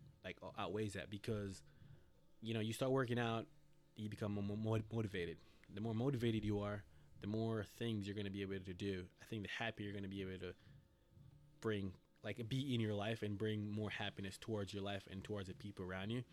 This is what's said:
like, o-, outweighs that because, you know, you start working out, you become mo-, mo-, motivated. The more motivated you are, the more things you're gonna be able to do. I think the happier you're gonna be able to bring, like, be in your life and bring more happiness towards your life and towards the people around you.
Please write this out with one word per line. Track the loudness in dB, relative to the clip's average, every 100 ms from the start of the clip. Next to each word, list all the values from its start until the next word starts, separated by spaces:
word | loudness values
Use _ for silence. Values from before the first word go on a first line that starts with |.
| -14 -10
like, | -8 -8
o-, | -8 -4
outweighs | 0 2 0
that | -2 -4
because, | -4 -2 0 -2 -6 -12 -18 -18 -18 -20 -20 -20 -10
you | -2
know, | 0
you | 2
start | 2 4
working | 6 4 4
out, | 4 2 -2 -10 -20 -20 -16 -6
you | -4
become | -2 0 2
mo-, | 0 0
mo-, | 4 2 2
motivated. | 0 0 0 -2 -4 -12 -20 -10
The | -4
more | 0
motivated | 2 2 4 4 4 4
you | 2
are, | 2 -2 -6 -16 -20 -8
the | -2
more | 2 2 2 0 -2
things | 0 2 0
you're | 0
gonna | 0
be | 0
able | 0 -2
to | -2
do. | -2 0 0 -2 -10
I | -6
think | -4
the | -2
happier | -2 -2 -2 -4
you're | -4
gonna | -4
be | -2
able | -2 -2
to | -6 -8 -14 -20 -20 -20 -20 -20 -20 -20 -20 -4
bring, | 0 2 0 -4 -14 -10
like, | -6 -4 0
be | 0 4
in | 4
your | 4
life | 4 2 0
and | 0 0
bring | 2 2 0
more | 0 0
happiness | 0 -2 -2 -6 -6
towards | -2 0 0
your | -2
life | 0 -2 -4
and | -6
towards | -4 -4 -4
the |
people | -6 -8 -4 -4
around | -2 0
you. | 0 -2